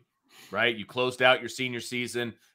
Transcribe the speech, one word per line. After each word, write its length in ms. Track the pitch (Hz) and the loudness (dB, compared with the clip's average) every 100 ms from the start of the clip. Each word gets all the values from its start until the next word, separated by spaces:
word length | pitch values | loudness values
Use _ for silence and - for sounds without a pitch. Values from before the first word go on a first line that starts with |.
| _ _ _ - - | _ _ _ -20 -8
right? 240 | 95 117 | 0 0
You 120 | 113 95 | 0 -4
closed 340 | 123 127 - | -2 -2 4
out 200 | 127 127 | 6 6
your 80 | 117 | 2
senior 320 | - 127 120 | -6 -6 -6
season 520 | - 123 120 120 120 - _ | -8 -6 -6 -4 -6 -8 _